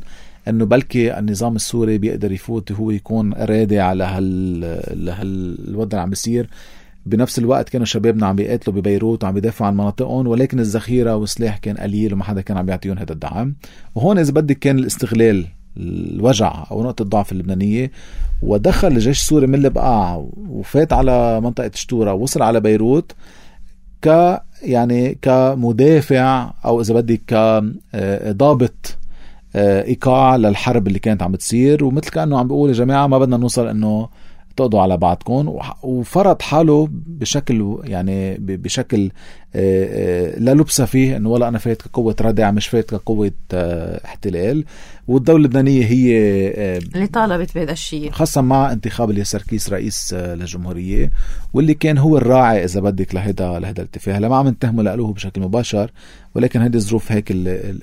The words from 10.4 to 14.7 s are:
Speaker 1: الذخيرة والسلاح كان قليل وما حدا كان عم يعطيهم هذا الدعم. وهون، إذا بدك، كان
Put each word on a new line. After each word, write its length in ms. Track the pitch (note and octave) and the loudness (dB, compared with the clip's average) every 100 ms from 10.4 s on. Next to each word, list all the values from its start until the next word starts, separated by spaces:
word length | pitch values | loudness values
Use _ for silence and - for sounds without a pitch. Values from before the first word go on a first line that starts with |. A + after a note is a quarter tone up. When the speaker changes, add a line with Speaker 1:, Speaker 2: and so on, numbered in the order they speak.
| C3 B2+ | 2 0
Speaker 1:
الذخيرة 560 | A2 G#2+ G#2+ B2 A2+ A2 | 0 -2 0 0 2 0
والسلاح 420 | G#2 - A#2 G#2 | -2 -2 -2 -2
كان 200 | G#2 G2+ | -6 -6
قليل 360 | G2+ G#2 A2 | -4 -2 0
وما 100 | G2 | 0
حدا 180 | F#2+ G2 | -2 -4
كان 160 | F#2+ F#2+ | -4 -4
عم 120 | F#2 | -2
يعطيهم 280 | F#2 F#2+ F#2+ | -4 -4 -6
هذا 140 | D#2+ | -6
الدعم. 440 | D#2+ D#2 F2 C3 C#3+ - - - A2+ | -8 -8 -6 -6 -6 -14 -20 -12 -2
وهون، 240 | D3+ G3+ | 2 2
إذا 120 | D#3 | 2
بدك، 280 | D3+ D3+ C#3 | 2 0 0
كان 200 | C#3+ | 2